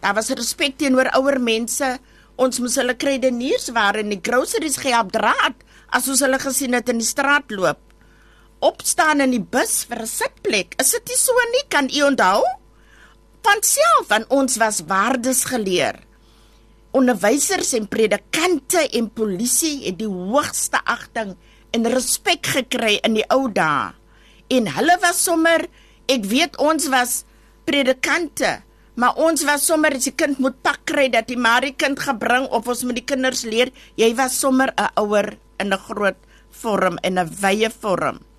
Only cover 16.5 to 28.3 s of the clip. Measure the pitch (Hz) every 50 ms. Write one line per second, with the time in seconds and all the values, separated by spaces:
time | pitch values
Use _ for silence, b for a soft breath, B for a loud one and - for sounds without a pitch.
16.5 | b b b b b b _ _ _ 262 262 247 247 190 170 202 - 285 - -
17.5 | 392 370 370 - - 240 214 202 - 220 226 214 - 202 - _ - 311 311 359
18.5 | 359 285 - _ - 359 311 - - 233 240 202 - - 220 214 190 175 226 247
19.5 | - - - 320 294 277 - - 185 165 220 214 196 180 180 190 220 285 302 -
20.5 | - - - - - 262 - - 233 233 - - _ 233 226 196 180 b b b
21.5 | b b b b b 233 226 226 233 254 247 - - - _ 415 349 349 - -
22.5 | - 294 247 - - 240 226 220 208 - - - 220 220 - - - 262 269 254
23.5 | 190 202 175 156 147 135 113 90 - - _ b b b b b b b b b
24.5 | 254 254 233 196 135 147 226 320 349 359 359 349 349 - - - 339 330 320 330
25.5 | 330 320 311 359 b b b b b b b - 262 262 196 196 214 262 330 -
26.5 | - - 254 294 320 311 320 311 262 254 247 247 - - - b b b b b
27.5 | b b b - 302 285 269 247 262 254 - - 285 330 349 285